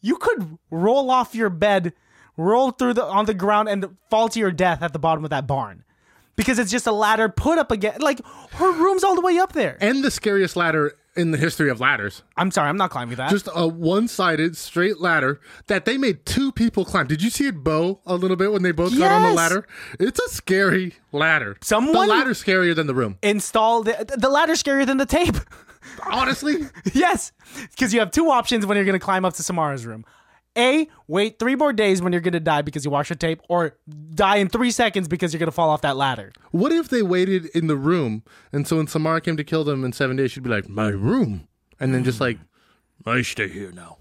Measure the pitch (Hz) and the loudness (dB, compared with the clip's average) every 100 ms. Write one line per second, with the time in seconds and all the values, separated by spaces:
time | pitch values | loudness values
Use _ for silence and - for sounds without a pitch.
0 | 202 339 - 403 170 160 _ 165 190 269 | -2 -2 0 -2 -6 -12 _ -2 2 2
1 | 262 254 233 226 220 170 202 196 175 - | 4 2 0 -2 -2 2 2 2 0 -8
2 | _ _ _ - 165 226 262 - 247 233 | _ _ _ -4 2 4 2 2 0 0
3 | 240 196 214 202 196 208 214 202 190 185 | 0 0 0 0 2 2 2 -2 -6 -12
4 | _ 220 226 226 202 160 180 156 170 151 | _ 0 2 0 -2 2 0 0 -4 -2
5 | 160 160 151 143 127 139 110 95 _ _ | 0 0 -2 -4 -2 -4 -4 -12 _ _
6 | _ _ _ - 220 240 214 233 - 208 | _ _ _ -4 0 0 0 0 0 0
7 | 214 220 220 - 269 330 294 220 208 - | 2 2 2 0 2 2 0 -2 -2 -2
8 | 294 269 - - - - 370 330 359 381 | -2 -2 -8 -20 -18 0 0 4 2 4
9 | 381 359 359 349 381 330 190 - 202 269 | 2 2 2 2 0 0 -4 0 0 0
10 | 269 - 214 196 185 185 170 156 147 - | -2 -2 0 0 0 0 0 2 0 -4
11 | _ - 170 156 160 - 151 117 127 135 | _ -2 0 0 -2 0 -2 2 0 0
12 | 101 - _ - 185 185 147 180 185 139 | -4 -10 _ -2 0 0 0 0 -2 -4
13 | 120 120 131 196 185 170 165 165 165 190 | -8 -6 -4 -4 -4 -2 -2 0 0 0
14 | 226 - 180 160 165 160 - - 185 180 | 0 0 0 2 -2 -4 -6 -2 0 0
15 | 175 160 135 143 - - - 196 - 269 | 0 2 0 -4 -10 -20 -4 -2 0 0
16 | 269 180 - - 277 - 226 - 180 190 | -2 -2 -2 -2 -2 0 0 0 -2 -2
17 | 135 151 208 - 277 175 135 156 175 196 | 0 -2 -2 -2 -2 -2 -2 0 0 -4
18 | - 180 185 180 190 208 185 160 175 247 | -6 -2 -2 0 0 0 0 0 0 4
19 | 370 415 427 403 165 190 - - - - | 4 6 4 4 2 0 -4 -18 -16 -4
20 | 208 - 480 - - 190 196 185 180 - | -2 0 -4 -6 -2 2 4 2 0 -8
21 | _ 143 160 156 107 101 - 214 262 330 | _ -2 2 2 0 -8 0 0 4 4
22 | 392 453 262 220 - 190 175 160 151 127 | 4 2 2 -2 0 2 2 0 0 0
23 | 113 95 208 208 - 226 220 233 220 226 | -2 -2 -2 -2 0 0 2 2 0 -4
24 | 220 269 262 285 320 330 - 277 269 269 | -6 -2 2 2 2 0 0 0 2 0
25 | 277 294 359 208 - - - - - - | 0 2 2 0 -6 -18 -20 -20 -20 -14
26 | - 247 262 277 285 302 277 - - 254 | -6 -2 -2 -2 -2 -2 -4 -8 -4 2
27 | 349 349 - _ - - 233 - 247 226 | 2 2 -4 _ -20 -18 -18 -4 0 2
28 | 208 - 330 262 226 233 202 202 196 190 | 0 2 4 2 2 -2 0 0 2 0
29 | 185 185 185 - - 175 151 139 117 110 | 0 0 0 -4 -4 0 0 -2 -10 -14
30 | 110 _ _ _ _ - 247 294 311 _ | -18 _ _ _ _ 0 2 2 0 _
31 | - 165 214 214 233 262 294 220 208 190 | -4 0 0 0 -2 2 0 2 2 2
32 | 180 175 170 175 160 151 147 151 143 139 | 0 0 0 -2 0 0 -2 -6 -4 -2
33 | 147 165 165 160 _ 175 165 _ - 151 | -4 -4 -4 -4 _ 0 0 _ -20 -20
34 | 151 160 196 208 196 240 247 226 233 196 | -14 0 4 4 2 2 0 2 0 0
35 | 170 165 175 156 165 151 165 151 151 135 | -4 -2 -2 -2 -4 2 2 2 0 -2
36 | 135 120 98 _ _ 170 254 330 294 247 | -2 -2 -8 _ _ 0 2 2 0 0
37 | 196 180 185 190 160 165 160 143 139 175 | 2 2 2 0 -2 -2 0 0 2 0
38 | 131 107 - - _ 143 143 160 151 165 | 0 -4 -10 -20 _ -6 0 0 0 -2
39 | 156 160 160 156 151 160 147 135 131 120 | 0 -2 -2 -6 -2 -2 0 -2 -4 -2
40 | 135 131 131 135 127 107 - 101 107 98 | -2 0 -2 -2 -4 -4 -4 -4 -2 0
41 | 107 247 175 98 - _ _ _ 131 127 | 0 2 0 -2 -12 _ _ _ -2 0
42 | 127 117 131 104 - _ _ _ _ _ | 0 0 -2 -4 -12 _ _ _ _ _
43 | - 120 120 - 101 85 98 90 85 - | -2 -2 -2 -4 -6 -6 -14 -16 -20 -20